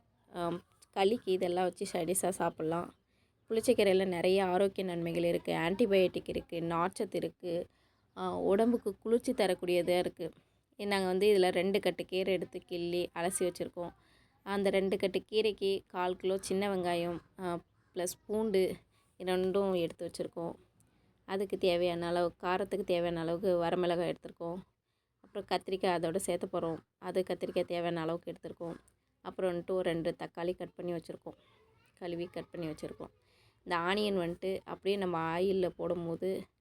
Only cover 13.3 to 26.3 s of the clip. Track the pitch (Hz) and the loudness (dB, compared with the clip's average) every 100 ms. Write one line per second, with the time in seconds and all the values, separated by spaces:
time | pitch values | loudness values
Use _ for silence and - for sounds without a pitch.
13.3 | - 180 - 175 - 175 - _ _ _ | 0 -2 -2 -8 -8 -10 -12 _ _ _
14.3 | _ 190 202 196 190 190 196 190 185 - | _ -4 0 2 2 2 0 0 -2 -2
15.3 | 214 220 196 196 196 - 185 180 185 185 | 0 0 0 0 -2 -4 -4 -2 -2 -2
16.3 | 190 - 190 202 190 175 175 170 170 - | -2 -2 -2 0 0 0 0 -2 -6 -10
17.3 | - 180 170 - _ _ 359 349 - - | -8 -6 -6 -8 _ _ -4 -4 -6 -6
18.3 | 208 220 190 185 185 _ _ _ - 185 | -2 2 2 2 -2 _ _ _ -8 -2
19.3 | 185 185 196 196 185 165 - 170 - - | 0 2 2 2 0 -2 -4 -10 -8 -8
20.3 | - 170 - _ _ _ _ _ _ - | -6 -8 -10 _ _ _ _ _ _ -8
21.3 | 196 196 185 190 175 180 170 170 175 175 | -4 -2 2 2 4 2 0 0 0 0
22.3 | - 180 185 - 185 208 175 175 170 165 | -2 -2 0 0 -4 0 0 2 -2 -2
23.3 | 170 196 175 170 180 175 175 165 151 - | 0 2 2 2 2 2 2 0 -4 -10
24.3 | - 170 185 - _ _ _ _ _ - | -10 -8 -8 -12 _ _ _ _ _ -12
25.3 | 208 190 180 - 190 196 175 165 185 - | -12 -2 -2 0 0 2 2 0 0 0